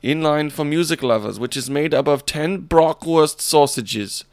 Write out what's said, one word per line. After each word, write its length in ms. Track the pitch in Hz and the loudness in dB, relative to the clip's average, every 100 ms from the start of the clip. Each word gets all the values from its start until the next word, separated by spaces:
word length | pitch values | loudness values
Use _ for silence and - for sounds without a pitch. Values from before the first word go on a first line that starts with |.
In 200 | - 151 | -2 0
line 280 | 156 147 151 | 0 0 -2
for 160 | 143 | -4
music 360 | 147 156 165 165 | -2 0 -2 -2
lovers, 380 | 127 113 104 104 | 0 0 -2 -6
which 160 | 120 | -6
is 140 | 135 127 | -6 -4
made 240 | 139 156 | -2 0
up 140 | 147 139 | 0 2
of 180 | 143 | 0
ten 380 | - 160 156 190 | -2 -4 -4 -4
Bockwurst 760 | 156 165 160 156 160 165 151 - | 2 4 4 2 0 2 2 0
sausages 840 | - 156 143 - 107 117 101 - - | 0 4 4 0 -6 -6 -6 -10 -14